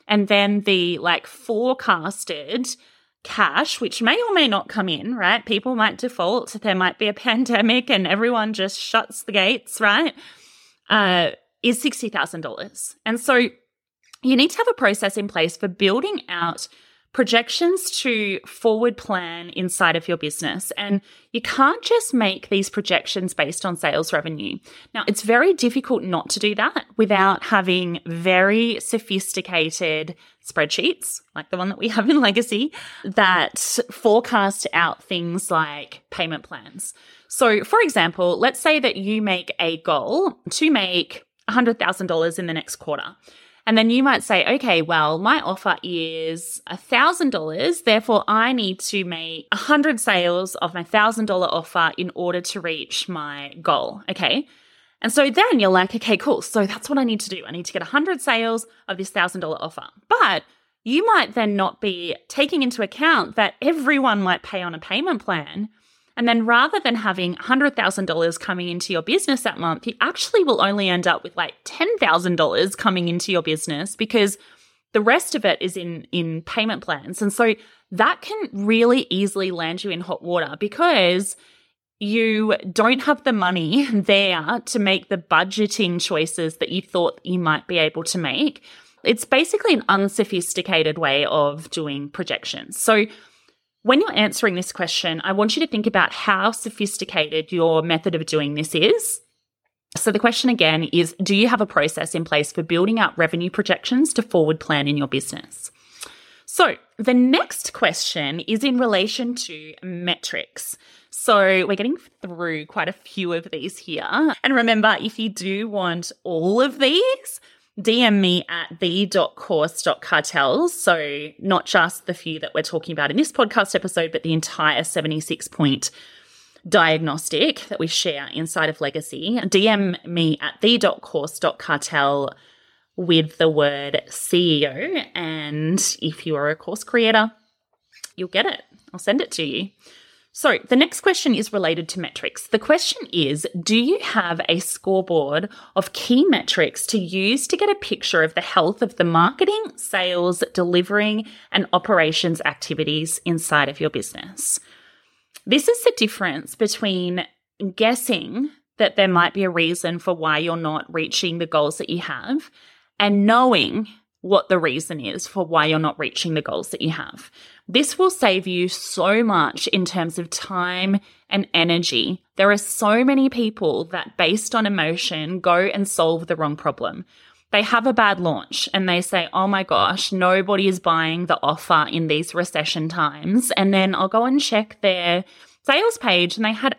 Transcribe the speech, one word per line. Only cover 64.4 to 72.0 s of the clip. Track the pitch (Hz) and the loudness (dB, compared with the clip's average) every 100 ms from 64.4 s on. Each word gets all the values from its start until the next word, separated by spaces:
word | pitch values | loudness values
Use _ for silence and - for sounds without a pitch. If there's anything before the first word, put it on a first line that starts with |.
pay | - 196 | -4 -8
on | 180 | -8
a | 160 | -10
payment | - 202 359 - | -4 -2 -2 -2
plan. | - 175 147 156 214 _ _ _ _ - | -2 -4 -6 -8 -10 _ _ _ _ -2
And | 240 | 2
then | 233 226 | 2 4
rather | 240 285 392 | 4 4 2
than | 262 233 | 0 -2
having | 214 185 180 175 | -2 -2 -2 -4
a | |
hundred | - 262 285 277 | -2 2 2 2
thousand | 196 196 185 | 0 0 -2
dollars | 165 165 165 | 0 0 -2
coming | - 180 180 | -6 -6 -4
into | 175 - | -6 -4
your | 175 | -4
business | 165 339 - 262 | 0 0 2 0
that | 220 - | -2 -4
month, | 170 160 - | -4 -4 -6
you | - | -2
actually | 285 359 - 453 | -2 -2 0 2
will | 320 220 | 4 4
only | 196 202 190 | 2 2 0
end | 180 175 | 2 2
up | 165 | 0
with, | 175 180 | -4 -8
like, | 165 - | -8 -10
ten | - - 349 | -12 -4 -2
thousand | 466 | 2